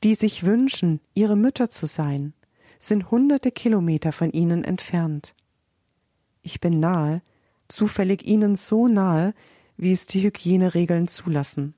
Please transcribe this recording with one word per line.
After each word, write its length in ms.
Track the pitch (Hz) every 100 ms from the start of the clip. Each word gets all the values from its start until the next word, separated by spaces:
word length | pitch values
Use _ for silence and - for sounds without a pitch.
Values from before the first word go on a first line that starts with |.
Die 100 | 208
sich 300 | 220 214 -
wünschen, 560 | 175 220 269 - 175 156 _
ihre 200 | - 214
Mütter 360 | 208 226 - 233
zu 160 | - 156
sein, 480 | - 147 139 143 - _ _ _ _
sind 320 | - 214 180
hunderte 400 | 233 269 285 254
Kilometer 600 | - 247 220 170 156 160
von 180 | 151 165
ihnen 320 | 160 170 170
entfernt. 720 | - 185 - 175 165 151 - _ _ _ _ _ _ _ _ _ _ _
Ich 180 | - -
bin 180 | 175 165
nahe, 440 | 160 180 151 160 - _ _ _ _
zufällig 600 | - 214 - 190 196 -
ihnen 280 | 214 208
so 320 | 202 - 214 240
nahe, 460 | 214 190 160 180 214 _ _ _ _
wie 140 | 175
es 140 | 185 -
die 160 | 196
Hygieneregeln 880 | 202 - 175 185 185 170 175 170 175
zulassen. 680 | - - 151 139 - 143